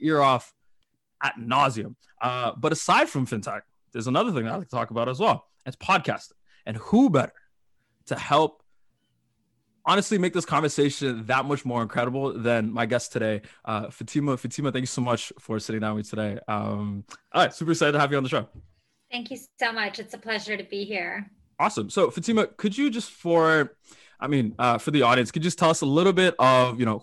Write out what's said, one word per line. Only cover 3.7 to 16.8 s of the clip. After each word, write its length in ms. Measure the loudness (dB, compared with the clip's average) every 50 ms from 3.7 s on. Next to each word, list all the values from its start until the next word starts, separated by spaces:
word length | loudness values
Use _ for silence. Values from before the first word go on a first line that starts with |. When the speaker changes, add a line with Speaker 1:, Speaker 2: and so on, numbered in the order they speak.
| _ _ _ _
Speaker 1:
there's 160 | -10 -8 -4 0
another 220 | 0 2 2 2
thing 140 | 0 -2 -2
that 80 | -4
I 40 | -6
like 120 | -6 -8 -6
to 80 | -6
talk 140 | -6 -6 -4
about 180 | -4 -4 -2 -2
as 100 | -2 0
well. 280 | 2 0 0 0 -4 _ _ _ _
It's 120 | -14 -14
podcasting. 560 | -10 -2 0 0 0 0 -2 -6 -6 -8 -16 _ _ _ _ _ _ _
And 100 | -10 -10
who 320 | -10 -4 2 4 6 6 6
better 240 | 6 4 2 2 -4 -16 _ _ _ _ _ _ _ _ _ _ _ _ _
to 80 | -8 -8
help 440 | -6 0 2 4 4 4 2 -2 _ _ _ _ _ _ _ _ _ _ _ _ _ _ _ _ _ _ _ _ _ _ _ _ _ _
honestly 320 | 2 2 2 2 2 0 2
make 160 | 2 2 0
this 100 | -2 -2
conversation 800 | 0 0 2 2 2 2 2 2 2 0 -2 -4 -4 -4 -4 -2
that 220 | 0 0 0 2
much 180 | 0 -4 -4 -2
more 160 | -4 -2 -2
incredible 580 | -2 -2 -2 -2 -2 -2 -2 -4 -4 -4 -4 -2
than 320 | 0 2 2 2 0 -2
my 140 | -2 -2 -2
guest 280 | 0 0 -2 -2 -4
today, 280 | -4 -4 -2 -2 -2 -4 -6 -12 -20 _ _
uh, 240 | -6 -6 -6 -6 -8
Fatima. 480 | -10 -12 -14 -4 -4 -2 0 0 -2
Fatima, 340 | -2 -4 -8 -6 -4 -4 -2
thank 120 | -2 -2
you 40 | -6
so 140 | -4 -4 -4
much 320 | -2 0 -2 -2 -2 -10 -16 -18
for 180 | -8 -6 -6 -6
sitting 220 | -4 -6 -6 -4
down 160 | -4 -4 -4
with 80 | -4 -6
me 60 | -6
today. 280 | -6 -4 -4 -4 -6 -8 -6
Um, 560 | -6 -4 -4 -4 -4 -4 -4